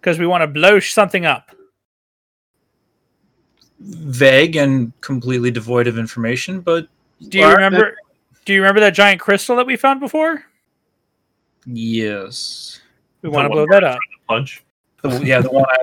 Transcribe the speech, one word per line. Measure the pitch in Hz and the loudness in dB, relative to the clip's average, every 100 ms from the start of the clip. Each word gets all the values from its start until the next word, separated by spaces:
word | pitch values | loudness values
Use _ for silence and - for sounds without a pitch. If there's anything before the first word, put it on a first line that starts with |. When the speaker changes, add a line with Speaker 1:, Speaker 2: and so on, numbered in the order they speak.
Speaker 1:
'Cause | - 165 | -2 -2
we | 175 | -2
wanna | 180 160 | 0 -2
blow | 147 175 208 | 2 4 4
sh-, | - | 2
something | - 196 190 170 | 0 0 0 -2
up. | 131 _ _ _ _ _ _ _ _ _ _ _ _ _ _ _ _ _ _ _ _ _ _ _ _ | -4 _ _ _ _ _ _ _ _ _ _ _ _ _ _ _ _ _ _ _ _ _ _ _ _
Speaker 2:
Vague | 196 170 156 123 135 135 160 160 | -20 -16 -10 2 4 4 2 0
and | 139 135 117 - | 0 0 -2 -8
completely | - 135 120 127 120 | -8 -8 -4 -4 -2
devoid | 117 110 123 120 | -4 -4 0 0
of | 117 | -2
information, | 113 - 113 127 - 190 | -8 -6 -6 -6 -6 -8
but | 175 165 160 _ _ _ - | -2 -4 -4 _ _ _ -8
Speaker 1:
Do | 190 | 2
you | |
Speaker 2:
All | 156 | 4
right. | 180 | 6
Speaker 1:
remember, | 196 185 208 - _ _ _ _ - | 4 2 0 -2 _ _ _ _ -2
do | |
you | 196 | 2
remember | 196 202 | 4 4
that | 208 | 2
giant | 185 202 185 | 6 4 4
crystal | - 196 - 247 | 0 -2 0 -2
that | 254 | 0
we | 247 | 0
found | 269 269 | 0 0
before? | 285 311 311 320 _ _ _ _ _ _ _ _ _ _ _ _ - | -4 -2 -2 -4 _ _ _ _ _ _ _ _ _ _ _ _ -14
Speaker 2:
Yes. | 120 113 113 107 104 98 123 - - - - _ _ _ _ | -8 -4 -4 -4 -6 -10 -12 -14 -14 -18 -20 _ _ _ _
Speaker 1:
We | 165 | -6
Speaker 3:
The | 147 | -2
Speaker 1:
wanna | 143 | -2
Speaker 3:
one | 156 | 0
Speaker 1:
blow | 156 | 4
Speaker 3:
where | 196 | 4
Speaker 1:
that | |
Speaker 3:
I | 175 | 2
Speaker 1:
up. | 123 | -4
Speaker 3:
tried | |
to | - _ - | -10 _ -6
punch? | 113 135 - _ _ _ _ | -6 -6 -12 _ _ _ _
Speaker 2:
The, | 139 127 135 | -6 -4 0
yeah, | 131 | 0
the | 127 | 0
one | 135 131 | 0 0
I, | 127 | 0